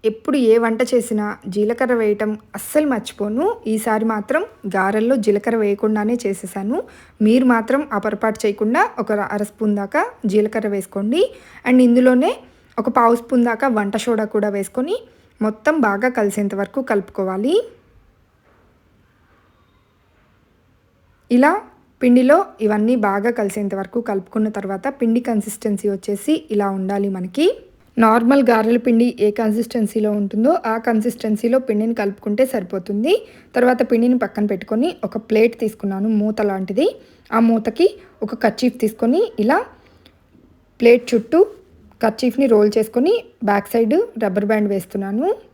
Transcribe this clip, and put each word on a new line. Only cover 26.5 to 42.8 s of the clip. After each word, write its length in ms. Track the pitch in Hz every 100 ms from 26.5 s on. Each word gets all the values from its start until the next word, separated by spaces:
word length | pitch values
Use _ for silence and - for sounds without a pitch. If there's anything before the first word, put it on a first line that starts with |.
ఇలా 140 | 208 202 196
ఉండాలి 320 | 190 202 202 190
మనకి. 300 | 180 269 339 - - _ _ -
నార్మల్ 380 | 226 226 233 277 240
గారెల 300 | 226 220 240 240
పిండి 220 | 226 240 233 208
ఏ 20 | 208
కన్సిస్టెన్సీలో 720 | 220 214 226 240 208 226 208 208
ఉంటుందో 320 | 202 208 233 339 233
ఆ 20 | 226 226
కన్సిస్టెన్సీలో 680 | 226 233 240 220 214 233 262 262
పిండిని 280 | 208 220 226
కలుపుకుంటే 420 | 202 196 - 208 262
సరిపోతుంది. 600 | 233 185 196 180 202 247 453 - - _ 262
తర్వాత 240 | 247 247 254
పిండిని 260 | 233 240 247
పక్కన 220 | 208 - 208
పెట్టుకొని 360 | 196 - 220 302 - 202
ఒక 100 | 220 -
ప్లేట్ 260 | 214 226 233
తీసుకున్నాను, 460 | 247 - 202 190 208 214
మూత 200 | 214 220 208
లాంటిది. 380 | 190 185 202 359 - - _ _ 226
ఆ 40 | 233
మూతకి 400 | 226 220 220 349 - - _ 214
ఒక 80 | 240 -
కర్చీఫ్ 320 | - 254 247
తీసుకొని 380 | 214 214 233 302 440 - 214
ఇలా 160 | 339 508 - _ _ _ _ _ _ _ _ _ _
ప్లేట్ 260 | 233 240 240
చుట్టూ 280 | 233 226 320 403 - _ - - _ 220
కర్చీఫ్ని 420 | 214 254 262 269 220
రోల్ 160 | 208
చేసుకొని 380 | 220